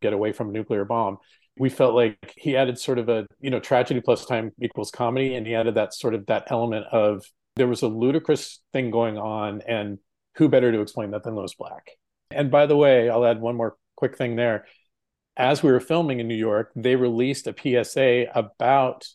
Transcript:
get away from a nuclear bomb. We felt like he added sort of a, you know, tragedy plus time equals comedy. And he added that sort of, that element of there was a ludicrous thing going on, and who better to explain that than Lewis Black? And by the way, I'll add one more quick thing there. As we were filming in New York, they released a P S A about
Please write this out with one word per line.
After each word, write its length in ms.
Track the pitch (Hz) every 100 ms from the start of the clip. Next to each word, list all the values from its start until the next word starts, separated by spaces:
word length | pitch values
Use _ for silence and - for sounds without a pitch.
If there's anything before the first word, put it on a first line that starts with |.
get 100 | 107
away 200 | 101 107
from 180 | - 107
a 20 |
nuclear 320 | 107 107 104
bomb. 320 | 98 117 101 98 _ _ _ -
We 120 | 131
felt 240 | - 127
like 400 | 120 113 104 - -
he 200 | 151 131
added 220 | 131 120
sort 200 | - 123
of 100 | 113
a, 180 | 113 104 _
you 100 | 135
know, 100 | 120
tragedy 400 | - 123 123 123
plus 260 | - 113 -
time 260 | 117 110 -
equals 300 | 120 - 104
comedy. 440 | - 120 131 135
And 120 | 127 110
he 80 |
added 200 | 113 113 110
that 180 | 104
sort 200 | - 123
of, 120 | 110 101
that 180 | 107 -
element 360 | 120 117 107 104
of 320 | 113 107 98 - _ _ -
there 100 | 123
was 160 | 117
a 60 | 120
ludicrous 720 | 113 127 156 - 143 - - _
thing 180 | 135 120
going 260 | 113 117 107
on, 460 | 110 107 104 104
and 360 | - 113 104 98 _ _ _
who 160 | - 151
better 200 | 131 123
to 100 | 113
explain 320 | 104 123 104
that 100 | 107
than 120 | 117
Lewis 200 | 107 95
Black? 380 | - - - - _ _ _ -
And 200 | 143 143
by 160 | 143 147
the 100 | 147
way, 320 | 143 127 117
I'll 160 | 117
add 160 | 120 113
one 160 | 117 120
more 200 | 113 - _ -
quick 220 | 127 -
thing 180 | 123 117
there. 300 | 120 107 - _ _ _ _ _ _ -
As 240 | 127 143
we 100 | 147
were 80 | 123
filming 400 | - 165 156 123
in 80 | 117
New 60 |
York, 380 | 110 110 104 113 -
they 200 | 123 127
released 500 | 123 117 127 135 -
a 80 |
P 220 | 98 139 123
S 200 | 107 139
A 320 | 131 123 117
about 720 | 123 107 - 120 139 127 - -